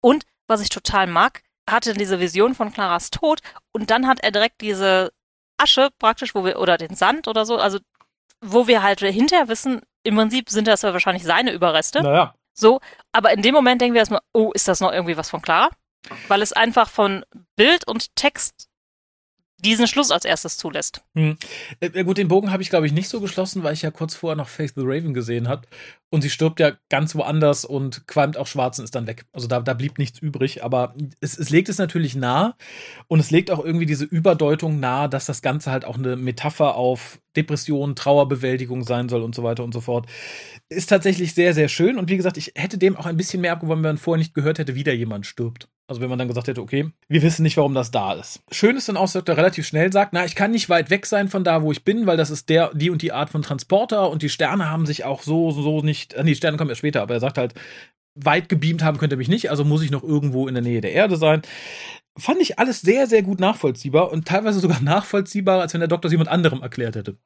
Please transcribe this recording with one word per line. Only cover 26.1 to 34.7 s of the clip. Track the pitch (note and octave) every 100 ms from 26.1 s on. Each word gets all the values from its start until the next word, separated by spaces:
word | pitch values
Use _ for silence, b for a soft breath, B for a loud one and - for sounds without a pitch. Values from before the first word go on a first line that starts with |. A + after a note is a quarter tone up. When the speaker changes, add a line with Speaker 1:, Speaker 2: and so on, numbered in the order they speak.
| D#3+
Speaker 2:
sie | C#3+
stirbt | - D#3+ D#3+
ja | D#3 - _
ganz | C#3 D#3
woanders | D#3 C#3+ D#3 D3+ C#3+
und | - C#3 C3+ B2 -
qualmt | - C#3+ D3+
auch | C3
schwarz | C#3+ B2+ A#2+
und |
ist | A2
dann | B2+ A2+
weg. | A#2 -
Also | - A#2+
da, | B2
da | B2
blieb | B2 C#3 -
nichts | C#3 -
übrig. | D#3 C#3+ C3+ -
Aber | A#2+ B2+ B2 C#3 D3 -
es, | C#3 -
es | C#3+
legt | D#3 F#3+
es | G3+
natürlich | F3+ E3+ D#3 B2+
nahe. | B2 C3 G#3 - B B B B -
Und | D#3+
es | D3+
legt | D#3+ F#3+
auch | E3+
irgendwie | D3+ E3 E3
diese | D3 D3+
Überdeutung | E3+ F3 E3+ D3 D#3 E3